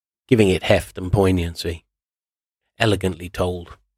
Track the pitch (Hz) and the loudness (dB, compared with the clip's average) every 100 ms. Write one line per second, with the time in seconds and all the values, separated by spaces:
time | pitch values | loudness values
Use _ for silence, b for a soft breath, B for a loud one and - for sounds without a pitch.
0 | _ _ - 113 101 90 - 95 - - | _ _ 0 4 4 2 2 0 0 -10
1 | 92 101 95 92 85 87 85 82 _ _ | -2 2 2 2 -2 -6 -8 -10 _ _
2 | _ _ _ _ _ _ _ - 113 95 | _ _ _ _ _ _ _ -2 0 0
3 | 95 82 87 - 92 90 85 - _ | -2 -6 -10 -4 -4 -4 -12 -20 _